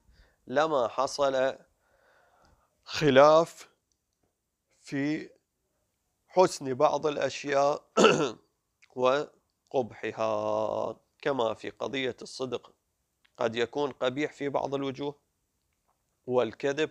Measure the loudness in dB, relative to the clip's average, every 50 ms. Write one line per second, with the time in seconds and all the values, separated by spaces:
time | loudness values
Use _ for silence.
0 | _ _ _ _ -20 _ _ _ _ -4 0 0 2 2 2 0 0 0 0 -2
1 | -2 -2 0 0 0 0 2 2 0 0 -2 -6 -14 _ _ _ _ _ _ _
2 | _ _ _ _ _ _ _ _ _ _ _ _ _ _ _ _ _ -10 -4 0
3 | 2 6 8 8 8 10 8 6 4 2 -4 -16 -20 -20 _ _ _ _ _ _
4 | _ _ _ _ _ _ _ _ _ _ _ _ _ _ _ _ _ -6 -4 -2
5 | -2 -2 -2 -4 -8 -12 -18 _ _ _ _ _ _ _ _ _ _ _ _ _
6 | _ _ _ _ _ _ 2 4 4 4 2 -4 -6 -6 0 2 2 2 2 0
7 | -2 -2 -2 -2 -4 -4 -6 -8 -6 -2 0 2 2 2 0 -4 -8 _ _ 4
8 | 6 6 4 2 -2 -4 -6 -10 _ _ _ _ _ _ _ _ -20 _ _ 0
9 | 2 2 2 2 -2 -6 _ _ _ _ _ _ _ _ -4 -2 -2 -4 -8 -10
10 | -10 -10 -4 -4 -2 -2 -2 -2 -2 -2 -2 -2 -2 -2 -4 -4 -6 -6 -8 -14
11 | _ _ _ _ -4 -4 -2 0 0 -2 -2 -6 -10 -14 -10 _ -8 -6 -6 -6
12 | -6 -6 -8 -10 -14 -16 -10 -10 -8 -8 -8 -10 -12 -16 _ _ _ _ _ _
13 | _ _ _ _ _ _ _ -4 -4 -2 0 -2 -2 -2 -2 -4 -4 -4 -4 -4
14 | -4 -4 -2 -4 -6 -6 -6 -8 -8 -4 -4 -4 -4 -4 -4 -6 -6 -6 -6 -8
15 | -10 -10 -10 -12 _ _ _ _ _ _ _ _ _ _ _ _ _ _ _ _
16 | _ _ _ _ _ -2 0 0 0 0 -4 -4 -4 -4 -2 -2 -4 -4